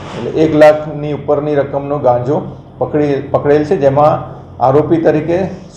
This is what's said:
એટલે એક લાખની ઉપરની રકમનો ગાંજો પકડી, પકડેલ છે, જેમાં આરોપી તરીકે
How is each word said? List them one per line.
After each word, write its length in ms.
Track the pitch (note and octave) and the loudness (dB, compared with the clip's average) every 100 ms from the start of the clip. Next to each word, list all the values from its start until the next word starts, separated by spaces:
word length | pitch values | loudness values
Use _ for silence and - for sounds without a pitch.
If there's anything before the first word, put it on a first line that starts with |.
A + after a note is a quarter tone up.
| - - | -12 -10
એટલે 240 | A#2+ - | -4 0
એક 140 | D#3+ D3+ | 2 4
લાખની 580 | D3+ D3+ D#3 D3 D3+ | 4 2 -4 -8 -6
ઉપરની 420 | C#3 - D3 D3+ D3 | -6 -2 -2 0 -2
રકમનો 440 | C3 C#3 C#3 C#3+ | -2 -4 -4 0
ગાંજો 420 | B2 A#2+ B2 D#3+ F#3 - - - | 2 2 0 -4 -4 -14 -18 -8
પકડી, 440 | B2+ D3+ D3 C3+ | -2 0 0 -2
પકડેલ 420 | C#3 C3 C#3+ D3+ | -2 -2 2 2
છે, 120 | D3 F#3 | 2 2
જેમાં 600 | C#3 C3+ D3+ E3 - - - - | 2 4 4 2 -4 -16 -18 -2
આરોપી 340 | B2+ C#3+ D3+ E3 | 2 4 2 2
તરીકે 480 | D#3+ D3+ D3+ F3 F#3+ - - | 2 0 0 -2 -4 -8 -18